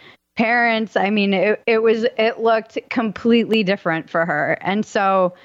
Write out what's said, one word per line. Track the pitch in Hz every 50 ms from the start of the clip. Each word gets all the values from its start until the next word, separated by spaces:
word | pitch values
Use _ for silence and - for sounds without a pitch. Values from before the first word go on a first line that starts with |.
| - - - _ _ _ _
parents. | - 226 220 240 240 233 233 226 220 226 - -
I | - 190 196
mean, | 214 214 202 196 196
it, | 190 185 214 214 - _
it | - 226 220 220
was, | 226 220 226 220 240 -
it | - 220 226 - -
looked | 226 226 226 220 220 - - - - _
completely | - 269 226 220 180 - - 233 233 233 220 - 214 220 208
different | 175 196 202 - 180 160 160 - -
for | - 170 165
her. | 170 151 147 147 139 165 -
And | - 175 196 214 208
so | - - 220 196 196 196 190 185 175 180 -